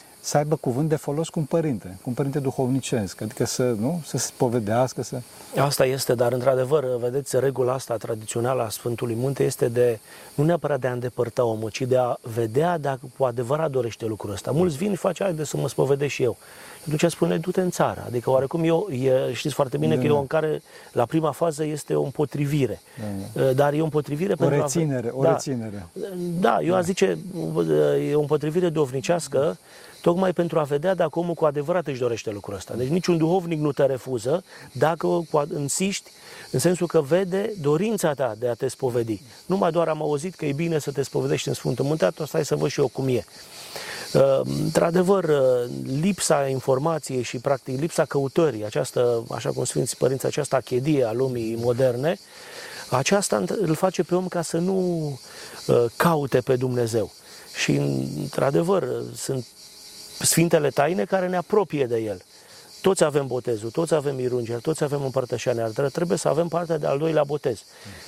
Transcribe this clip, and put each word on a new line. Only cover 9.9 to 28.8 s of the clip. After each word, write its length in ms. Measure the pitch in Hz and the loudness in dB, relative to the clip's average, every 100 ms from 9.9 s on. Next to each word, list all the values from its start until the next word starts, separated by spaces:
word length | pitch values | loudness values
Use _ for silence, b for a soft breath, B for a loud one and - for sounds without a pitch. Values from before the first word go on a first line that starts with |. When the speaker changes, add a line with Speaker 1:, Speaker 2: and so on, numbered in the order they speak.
| 110 B B B - | 2 B B B 0
Speaker 2:
nu 80 | |
neapărat 360 | 151 170 143 139 | 2 2 0 -2
de 80 | 127 | -2
a 40 | |
îndepărta 520 | 123 123 - 117 - | -2 -4 -2 -2 2
omul, 260 | 120 110 110 | 0 0 -4
ci 120 | - | -4
de 160 | 131 127 | 2 2
a 200 | 123 135 - | 2 -2 -4
vedea 440 | 113 117 120 165 175 | -2 0 2 2 0
dacă 220 | 139 135 135 - | -2 -4 -6 0
cu 60 | |
adevărat 480 | 131 117 117 151 160 | 0 0 -2 0 0
dorește 340 | 131 117 - 113 | 0 -2 -4 -6
lucrul 260 | 107 104 | -4 -6
ăsta. 200 | 95 120 | -6 -2
Mulți 260 | 135 180 139 | 2 2 0
vin 140 | 208 | -2
și 60 | 190 | 0
face: 260 | 190 170 | -2 0
„Haide 200 | 196 156 | -2 -2
să 140 | 147 151 | -4 -4
mă 120 | 143 | -2
spovedesc 440 | - 139 139 143 | 0 2 2 0
și 100 | - | 0
eu.” 140 | 123 101 B B B B | -2 -2 B B B B
Și 160 | - | -4
atunci 180 | 151 170 | 2 2
spune: 260 | - 170 175 | 2 0 0
„Du-te 240 | 170 185 | 0 0
în 80 | 180 | 0
țară.” 340 | - 139 95 101 | 2 0 0 -4
Adică, 220 | 120 117 | -2 2
oarecum, 340 | 131 135 170 | 2 2 0
eu, 240 | 165 165 208 | 2 2 0
e, 420 | 131 131 131 135 | 0 2 2 2
știți 200 | 120 151 | -2 -2
foarte 240 | 131 139 147 | 0 0 0
bine 180 | 156 151 | 0 2
Speaker 1:
Da, 40 | |
Speaker 2:
că 60 | 147 | 2
e 40 | |
Speaker 1:
da. 60 | 147 | 2
Speaker 2:
o, 40 | |
în 80 | 135 | 2
care, 340 | 160 156 147 B B B | -2 0 -4 B B B
la 140 | 120 120 | -2 0
prima 260 | 160 156 | 0 0
fază, 320 | 131 170 147 | 0 -2 -2
este 320 | 156 151 - 151 | -4 -6 -2 -2
o 80 | |
împotrivire. 800 | 147 - 147 143 143 147 123 98 B - 107 98 101 | -2 -2 -2 -2 0 2 0 -2 B -10 -8 -8 -6
Speaker 1:
Da, 80 | 110 | 0
da. 100 | 135 | 2
Speaker 2:
Dar 220 | 131 143 | 4 2
e 80 | 147 | 2
o 20 | |
împotrivire 500 | 160 151 139 147 196 | 0 -2 -2 -2 -2
Speaker 1:
O 20 | 180 | 0
Speaker 2:
pentru 200 | 143 147 | 2 2
a 60 | |
Speaker 1:
reținere, 480 | 147 170 156 131 117 | 0 0 0 0 -4
o 80 | 123 | 0
Speaker 2:
Da. 100 | 156 | 2
Speaker 1:
reținere. 560 | 151 - 127 110 101 85 - 202 180 175 170 | 2 0 -4 -6 -8 -12 -10 -10 -6 -4 0
Speaker 2:
Da, 200 | 196 214 | 2 2
eu 100 | 156 | 2
Speaker 1:
Da. 60 | 185 | 2
Speaker 2:
aș 60 | |
zice, 340 | 175 190 190 156 175 175 160 160 165 151 147 143 147 | 0 2 2 0 -6 -6 -2 0 2 4 4 2 2
e 60 | 147 | 0
o 40 | |
împotrivire 500 | 147 151 147 160 175 | 2 0 0 0 2
duhovnicească, 880 | 156 | 2